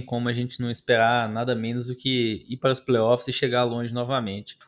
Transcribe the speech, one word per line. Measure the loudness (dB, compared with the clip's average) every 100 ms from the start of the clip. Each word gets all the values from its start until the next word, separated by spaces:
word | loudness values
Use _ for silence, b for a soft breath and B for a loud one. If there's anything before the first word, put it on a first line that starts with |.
| -2
como | -2 -2
a |
gente | -2 -4 -4
não | -6
esperar | -4 2 4 6 4 0
nada | -2 -2 -2
menos | -2 -4 -6
do | -6
que | -2 0 0 -2 -8
ir | -2
para | 0
os | 0
playoffs | 2 4 4 2 0
e |
chegar | -2 0 2 0
longe | -2 -4
novamente. | -4 -2 -2 -2 -6 -10 -18